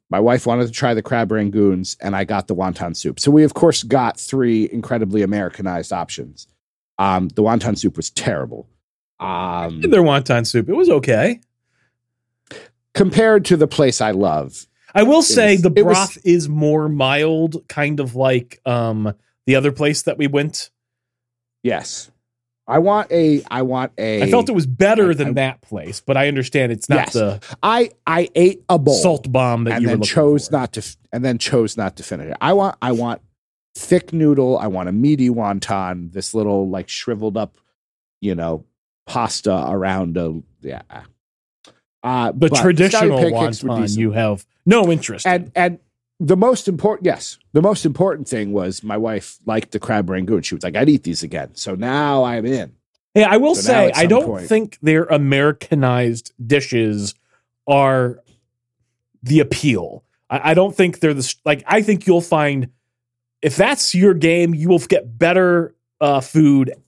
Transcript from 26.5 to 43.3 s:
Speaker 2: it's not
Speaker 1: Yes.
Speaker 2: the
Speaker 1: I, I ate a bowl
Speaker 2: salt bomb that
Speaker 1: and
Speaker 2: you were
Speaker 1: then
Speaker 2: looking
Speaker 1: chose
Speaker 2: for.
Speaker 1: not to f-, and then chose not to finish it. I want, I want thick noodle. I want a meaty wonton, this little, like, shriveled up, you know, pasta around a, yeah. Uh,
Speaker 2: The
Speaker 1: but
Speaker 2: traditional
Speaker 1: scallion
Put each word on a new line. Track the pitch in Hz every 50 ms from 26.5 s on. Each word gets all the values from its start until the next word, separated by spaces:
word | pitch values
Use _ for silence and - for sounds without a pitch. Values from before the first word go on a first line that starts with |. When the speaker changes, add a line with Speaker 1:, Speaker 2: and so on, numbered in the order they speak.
| - 143 127 117
Speaker 2:
it's | 117 104 - -
not | 143 131
Speaker 1:
Yes. | - -
Speaker 2:
the | - 120 107 101 98 104 - - - -
Speaker 1:
I, | - 202 226 247 240 233 _ _ -
I | - 160 170 175 - -
ate | 160 175 185 196 185 _ -
a | 180 160
bowl | 135 147 135
Speaker 2:
salt | - - 180 160 139 - 135
bomb | 123 131 127 123 120 117 117
that | 113 113
Speaker 1:
and | 117
Speaker 2:
you | 120 117
were | 120
Speaker 1:
then | 107
Speaker 2:
looking | 107 - -
Speaker 1:
chose | 170 151 147 147 143 -
Speaker 2:
for. | -
Speaker 1:
not | 156 139 127 117 -
to | 110
f-, | - - - _ _ -
and | - 117 123
then | 131 123 110
chose | - - 127 120 113 107 -
not | 113 101 95 -
to | - -
finish | - 98 78 73 80
it. | - -
I | - 151 190
want, | 202 196 196 - -
I | - 127
want | 123 117 120 120 117 - _ _ _ _ _ _ _ _ _ _ -
thick | - - - 180 180 - - 165
noodle. | 165 156 147 147 139 131 127 131
I | - - 107
want | 92 92 90 90
a |
meaty | 95 107 127 147 151 135 127 123
wonton, | 120 117 110 101 101 98 - - 101 98 95 92 92 90 87 82
this | 87 98 92 -
little, | - 110 107 104 101 98 98 95
like, | 95 95 85 -
shriveled | - - - - 117 104 107 110 98
up, | 110 107 - _ _ _ _ _ _ _ _ _ _ _ _ _ -
you | - 101 92
know, | 85 82 82 82 78 - _ _ _ _ _ _ _ _
pasta | - - 127 117 107 - - - 104 95 90 67 64
around | 92 98 92 95 95 95 92 87 82
a, | 90 87 80 80 82 - _ _ _
yeah. | - 67 65 - - _ - 62 - _ _ _ _ _ _ _ _ _ _ _ _ - _ _ _ _ _ _
Uh, | - 123 127 127 120 113
Speaker 2:
The | - 131 160 151
Speaker 1:
but | 143
Speaker 2:
traditional | 139 170 180 175 151 180 196 226 220 - - 139 131
Speaker 1:
scallion | - -